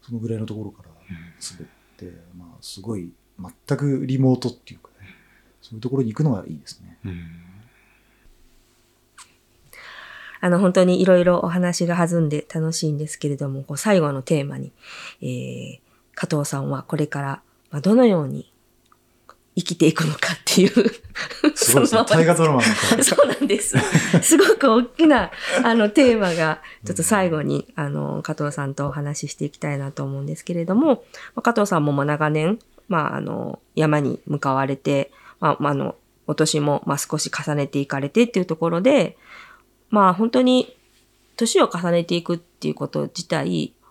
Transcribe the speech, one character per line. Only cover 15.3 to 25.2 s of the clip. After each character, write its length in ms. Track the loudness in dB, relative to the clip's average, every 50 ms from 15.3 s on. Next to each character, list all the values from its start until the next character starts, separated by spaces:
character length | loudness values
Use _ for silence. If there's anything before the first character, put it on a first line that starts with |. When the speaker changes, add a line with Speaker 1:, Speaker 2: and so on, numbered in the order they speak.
| -8 -8 -8 -10 -10 -12 -12 -14 -16 -20 _ _ _ _ _ _ _
Speaker 3:
加 100 | -10 -6 -4 -2
藤 140 | -2 -2 -2
さ 80 | -4 -6
ん 140 | -4 -4
は 100 | -6 -6
こ 140 | -6 _ -2
れ 100 | -2 -2
か 160 | -2 -4 -6
ら、 200 | -6 -6 -8 -10 _ _ _ _ _ _
ま 80 | -10 -2
あ、 40 |
ど 120 | 2 4 6
の 140 | 6 6 6
よ 160 | 4 4 0
う 40 | -2
に 240 | -6 -10 -12 _ _ _ _ _ _ _ _ _ _ _ _ _ _ _ _ _ -20 _ _ _ _
生 80 | -8 -6
き 120 | -6 0
て 100 | 2 2
い 80 | 2 4
く 100 | 2 -2
の 80 | -4 -2
か 180 | -4 -4 -4 -6
っ 40 | -6 -4
て 160 | 0 2 4
い 60 | 4 4
う 40 | 4 2 2 2 0 -4 _ -16 -12 -12 -12 -12 -8 0 0 0 0
Speaker 1:
す 180 | 2 -2 2 4
ご 60 | 4
い 20 | 4
で 40 | 4
す 80 | 4
ね。 0 |
Speaker 3:
そ 0 |
の 80 | 2 2
ま 0 |
ま 0 |
で 0 |
す。 120 | 4 4 4
Speaker 1:
大 80 | 6
河 120 | 4 4 4
ド 80 | 4 4
ラ 40 | 4
マ 40 | 4
み 40 | 2
た 320 | 2 2 0 2 0 2
い 20 | 2
な。 60 | 2
Speaker 3:
<laughs> 0 |
そ 120 | 2 6 4 4
う 40 | 4
な 80 | 4
ん 120 | -2 0 0
で 120 | 0 -2
す。 180 | -2 0 0 0 0 2 0 0 0 4 2 2
す 160 | 4 4 6 6
ご 60 | 6 4 4
く 160 | 4 4 4
大 120 | 4 4 2
き 240 | 0 0 4 6 6
な、 240 | 6 6